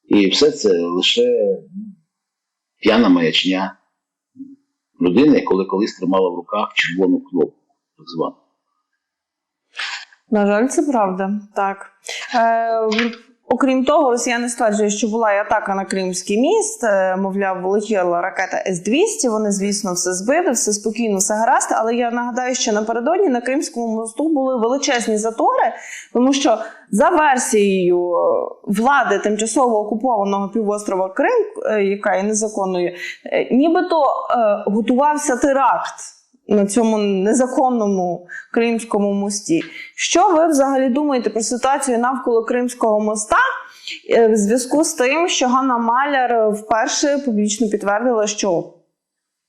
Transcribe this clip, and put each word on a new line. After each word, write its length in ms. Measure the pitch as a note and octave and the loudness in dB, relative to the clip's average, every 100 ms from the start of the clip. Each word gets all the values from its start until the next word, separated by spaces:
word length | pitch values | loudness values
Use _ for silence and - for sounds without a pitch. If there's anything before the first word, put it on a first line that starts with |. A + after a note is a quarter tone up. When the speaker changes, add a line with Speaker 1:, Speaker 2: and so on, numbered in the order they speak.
| - | 0
Speaker 1:
І 200 | G#2 F#2+ | 2 2
все 220 | - D3 | 2 2
це 360 | - G#2 F2 F2 | 2 0 2 0
лише, 400 | F2 - - B2 A#2 G2+ F#2 - F#3+ | -2 0 2 2 2 2 -2 -6 -14
ну, 60 | G#3+ F3+ _ _ _ _ _ _ _ - | -14 -18 _ _ _ _ _ _ _ -2
п'яна 260 | G#2+ A#2+ G#2+ | 2 4 6
маячня 680 | F2 E2 - F2+ F#2 F#2+ - _ _ _ _ _ - - - _ _ _ - | 4 4 0 0 -2 -4 -8 _ _ _ _ _ -20 -20 -20 _ _ _ -4
людини, 400 | F2+ G2 D3+ B2 | 0 4 6 4
коли 240 | - F#2+ | 2 0
колись 340 | F#2 F#2+ A2+ - | 0 -2 -4 -4
тримала 320 | F2+ F#2+ F#2 | -2 0 0
в 40 | |
руках 380 | F2 - G#2 - | -2 -6 -6 -4
червону 460 | - - F2 F2+ F2+ | -4 -4 0 2 0
кнопку, 400 | - F2 - - _ _ _ _ | 0 -2 -2 -4 _ _ _ _
так 100 | D#2 | -14
звану. 280 | E2+ C#3 - _ _ _ _ _ _ _ _ _ _ _ _ _ - - - - _ - | -8 -8 -10 _ _ _ _ _ _ _ _ _ _ _ _ _ -12 -10 -12 -16 _ -2
Speaker 2:
На 160 | G#3+ G3+ | 0 2
жаль, 220 | G#3 C4 | 2 0
це 140 | E4+ | 0
правда, 580 | D4 B3 G3 F#3 F#3+ G#3 - - | 0 0 0 -2 -4 -4 -6 -4
так. 340 | G3 G3 - _ - - - | -4 -4 -14 _ -14 -12 -4
Е, 760 | A#3+ A3+ A3+ A3+ A3+ A3 A3 A#3 - - _ - | 0 2 2 0 0 0 0 -2 -6 -20 _ -4
Окрім 320 | A#3+ C4+ C4 | 0 2 2
того, 260 | B3+ D#4+ C4+ | 2 4 4
росіяни 380 | A#3+ B3+ A#3 A#3+ | 2 0 -2 -4
стверджують, 440 | A#3+ A3+ G#3 G#3 | 0 0 2 0
що 160 | G#3 A3 | 0 -2
була 240 | A3+ G#3+ | 0 2
і 60 | G3+ | 2
атака 360 | G#3 G#3+ G#3 | 0 -2 0
на 100 | G3 | -4
Кримський 560 | F#3+ F#3+ F#3 F3+ - G#3 | -4 -4 -4 -4 -2 0
міст, 440 | D4 A4 - - | 2 2 0 -2
е, 320 | A3+ G3 F#3 F#3 | 0 2 2 0
мовляв, 460 | G3 G3 G3 F#3 | -2 -2 -2 -2
влетіла 580 | F#3 G#3 G#3 G3+ F3 E3+ | 0 -2 0 0 0 0
ракета 440 | F#3 - F#3 - - | -2 -4 -4 -4 -4
С 140 | F3 | -4
двісті, 460 | G#3 C#4 A4 - B3 | 0 0 0 0 -2
вони, 220 | A3 G#3 | 0 0
звісно, 400 | F#3+ G3+ G3 F#3+ | -2 -2 -4 -4
все 200 | F3 F3+ | -4 -4
збили, 380 | F#3 G#3 D#4+ F4+ | -4 0 0 0
все 220 | A#3+ G#3+ | 0 -2
спокійно, 460 | G#3 A3+ A3 A3+ F#3+ | -2 -4 -4 -2 -2
все 160 | G3 | -2
гаразд, 340 | G#3+ A#3 E4+ - | 0 2 2 0
але 220 | - A3+ | -2 -2
я 160 | A#3+ A#3+ | -2 -2
нагадаю, 440 | A#3+ A#3+ A#3+ B3+ | -4 -4 -4 -4
що 180 | B3 A#3 | -4 -2
напередодні 560 | G#3 A3 A#3 B3+ F#4+ F#4+ | -2 -2 -2 0 0 2
на 120 | A#3+ | 0
Кримському 460 | B3+ C#4 - A#3 A#3 | -2 -4 -4 -6 -6
мосту 340 | A3 A3+ - D#4+ | -6 -6 -4 -2
були 280 | C#4+ C4 B3+ | 0 0 0
величезні 580 | A3+ C4+ - A#3+ G#3+ G#3+ | 0 0 0 -2 0 -2
затори, 540 | A3 A3+ F4+ C5 A#3+ - - - - | -2 0 0 2 0 -4 -16 -18 -4
тому 200 | A#3 B3+ | 2 2
що 260 | C#4 C#4+ G#3+ - - - | 2 2 0 -2 -14 -4
за 180 | G3+ D#4+ | 2 4
версією, 1040 | E4+ D4+ B3 - G#3+ G3+ F#3+ F3+ F3 F3 | 4 4 2 2 2 2 2 2 2 2
е, 40 | F3 E3+ G#2 - - - | 0 2 0 -2 -8 -4
влади 520 | G3+ B3+ C#4+ G#3 G3 | 0 2 2 2 0
тимчасово 600 | G#3 G#3 A3+ D4 B3 G#3+ | 0 -2 -2 2 2 2
окупованого 680 | G#3 A3+ C4 G#3+ G3 G3 G3 | -2 -2 0 0 0 -2 -2
півострова 600 | A3+ G#3 G#3 G#3 F#3 F#3+ | -2 -2 -2 -2 -4 -2
Крим, 380 | A3+ F4 B4 G#4+ - - | 0 0 2 -2 -4 -2
е, 140 | G#3+ | 0
яка 320 | G3 G3+ G#3 F#3 | 0 0 0 0
є 60 | |
незаконною, 680 | G#3 G#3+ G#3+ G#3 F#3+ F3+ F3 F3 - - - | 0 -2 -4 -2 -2 -2 -4 -6 -14 -12 -4
е, 160 | - - | -4 0
нібито, 420 | B3 D#4+ F4 F4+ D#4+ C4 - - | 2 4 2 2 2 2 0 -2
е, 340 | A#3+ G#3+ G3+ A3 | 0 2 0 -2
готувався 720 | G#3+ G#3+ B3+ D4 D4 D4 B3 | -2 0 2 2 0 -2 0
теракт 580 | D4 C4+ B3 F3 - - - - _ _ - | 2 2 2 0 -4 -12 -18 -20 _ _ 0
на 180 | G#3 G3 | 2 2
цьому 320 | A#3+ A3+ G#3+ | 2 2 2
незаконному 1300 | G3+ F#3+ G3+ B3 B3+ D4+ C4 A#3+ G3+ F#3+ F3+ E3+ - - - | 0 0 2 2 0 2 0 2 0 0 -2 -6 -10 -18 -4
Кримському 600 | A#3 A#3 A3+ A3+ G#3 G3+ | -2 0 -2 -2 -2 0
мості. 500 | G3+ G3+ G3+ - E3 - - - - | 0 -2 -4 -2 -2 -2 -14 -16 -8
Що 380 | - E4+ G4+ D#4+ | 0 2 4 4
ви 100 | E4 | 4
взагалі 400 | C#4 C4+ C4+ C4 | 2 2 2 0
думаєте 420 | B3+ D4 B3+ G#3 | 0 0 0 -2
про 100 | G#3+ | -4
ситуацію 580 | A3 A#3+ C4 C#4+ C#4 A#3 | -4 -2 0 0 0 0
навколо 460 | B3 C4 C4 A3+ | 0 -2 0 0
Кримського 560 | A3+ B3 B3 - A3+ G#3+ | 0 -2 -2 -2 0 2
моста, 360 | G#3+ G#3+ - F#4 C5 - - - - - - | 0 -4 0 2 2 -2 -12 -18 -16 -12 0
е, 180 | A3+ A3+ | 4 4
в 80 | A3 | 4
зв'язку 480 | G3+ B3 B3+ C#4+ | 2 0 0 0
з 100 | E4 | 0
тим, 340 | - B3 D#4 F4 | 0 0 2 0
що 200 | - B3+ | 0 2
Ганна 300 | C4 C4+ A#3+ | 2 2 0
Маляр 720 | A3+ B3 C#4+ C4+ B3 A#3 G#3+ | 0 0 2 0 2 2 2
вперше 680 | G#3 G#3 A3 C#4 - D4 C#4+ | 0 0 0 0 0 0 0
публічно 500 | C#4 G#3 G#3 - G#3+ | 0 0 0 0 -2
підтвердила, 580 | G3+ G3 G#3 B3 A3 G#3 | -2 -2 0 0 0 -2
що 480 | - G3+ E3 - _ _ _ _ _ _ _ | -2 -2 -2 -4 _ _ _ _ _ _ _